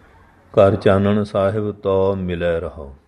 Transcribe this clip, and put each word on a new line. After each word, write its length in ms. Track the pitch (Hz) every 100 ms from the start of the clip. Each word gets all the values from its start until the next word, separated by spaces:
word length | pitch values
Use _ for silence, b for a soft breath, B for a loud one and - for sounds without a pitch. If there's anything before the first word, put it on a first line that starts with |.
| B B B _ _
"ਘਰ 220 | - 98 98
ਚਾਨਣ 480 | - 98 101 104
ਸਾਹਿਬ 480 | 101 104 98 107 104
ਤੋ 440 | 101 98 95 95 98
ਮਿਲੈ 440 | 90 85 87 82
ਰਹੋ।" 360 | 82 78 69 69